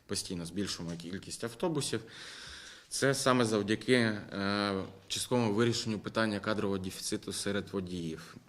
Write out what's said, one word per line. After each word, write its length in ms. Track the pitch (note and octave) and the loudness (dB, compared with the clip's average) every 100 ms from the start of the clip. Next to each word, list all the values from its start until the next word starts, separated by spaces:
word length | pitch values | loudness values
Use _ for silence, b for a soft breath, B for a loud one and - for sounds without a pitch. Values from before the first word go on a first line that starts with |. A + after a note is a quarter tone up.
| - | -6
постійно 400 | G2+ - F2+ E2+ | -6 -4 -6 -4
збільшуємо 500 | F#2 F#2+ - E2+ E2 | -4 -4 -4 -6 -8
кількість 480 | E2+ F#2+ - - | -8 -10 -10 -8
автобусів. 560 | A#2 - F3+ D3 C#3 A2 - B B B B B B B - | -8 -2 -2 0 -2 -4 -6 B B B B B B B -8
Це 260 | - C3+ | 2 4
саме 300 | C3 C3 B2+ | 6 6 6
завдяки, 500 | A2 G#2+ G2+ A2 - | 6 4 2 0 4
е, 880 | B2+ A2+ G#2 - G2+ G2 G2+ G2+ F#2+ C#2+ - - | 6 6 0 -6 -2 0 2 2 0 -4 -10 -8
частковому 460 | - - B2 A2+ | -6 2 2 4
вирішенню 440 | G#2 A#2+ A2+ A2+ G#2 | 4 4 4 -2 -2
питання 420 | G#2+ A2 A2 G2+ | -2 0 2 2
кадрового 380 | G#2+ G#2 G2 G2 | 0 0 0 0
дефіциту 540 | F#2 - - G#2 - | -4 -6 -4 -4 -4
серед 360 | - G2+ G2+ - | -4 -2 -2 -2
водіїв. 680 | G2+ F2+ F2+ E2 D#2+ - - | -4 -4 -4 -4 -6 -10 -18